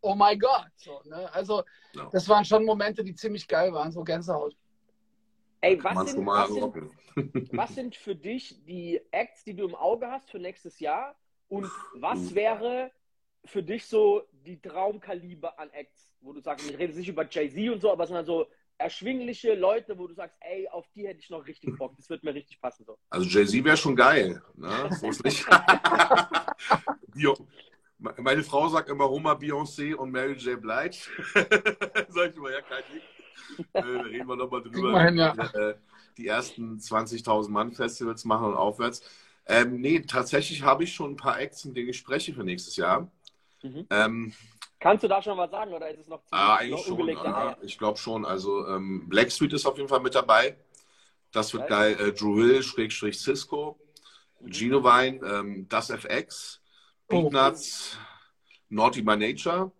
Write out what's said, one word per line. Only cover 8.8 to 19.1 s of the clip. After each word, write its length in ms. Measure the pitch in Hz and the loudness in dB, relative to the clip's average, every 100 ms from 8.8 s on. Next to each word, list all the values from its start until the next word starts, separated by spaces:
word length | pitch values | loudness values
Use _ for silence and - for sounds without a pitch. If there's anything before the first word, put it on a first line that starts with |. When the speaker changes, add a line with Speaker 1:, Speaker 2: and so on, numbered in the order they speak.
| 170 - _ | -10 -10 _
Speaker 3:
Acts, 320 | 180 240 _ | -4 -4 _
die 120 | - 190 | -16 -8
du 120 | 190 | -8
im 80 | 165 | -2
Auge 340 | 170 233 240 | -2 -2 -4
hast 200 | 269 _ | -10 _
für 100 | 202 | -12
nächstes 400 | 180 180 175 _ | -12 -14 -20 _
Jahr? 360 | 151 165 269 - _ _ _ | -4 -4 -6 -14 _ _ _
Und 160 | 196 196 - - | -10 -10 -14 -18
was 400 | 123 151 226 180 | -8 -4 -4 -4
Speaker 2:
Uh. 40 | 175 | 0
Speaker 3:
wäre 560 | 220 220 233 247 262 _ _ _ _ _ | 0 0 -4 -6 -8 _ _ _ _ _
für 200 | _ 202 | _ -8
dich 220 | 170 220 - | -6 -8 -2
so 360 | 220 208 208 - | 4 4 4 -2
die 300 | 135 143 180 | _ -20 -18
Traumkaliber 960 | 185 160 196 208 190 180 175 170 165 - | -12 -4 -4 -4 -10 -12 -12 -12 -12 -12
an 120 | 151 | -18
Acts, 400 | 143 143 _ _ _ | -16 -20 _ _ _
wo 100 | 131 | -20
du 100 | 143 | -14
sagst, 220 | 151 143 | -10 -8
ich 100 | 147 | -10
rede 120 | 139 175 | -6 -6
jetzt 120 | 156 | -6
nicht 120 | 180 | -8
über 180 | 160 151 | -6 -4
Jay-Z 440 | 175 151 139 220 | -4 -4 -2 -4
und 100 | 220 | 0
so, 100 | 208 | 0
aber 120 | 175 | 2
es 60 | 170 | -2
sind 80 | 175 | -4
halt 100 | 160 | -2
so 200 | 165 156 _ _ _ | -2 -2 _ _ _
erschwingliche 800 | 160 - 202 | -8 -6 -6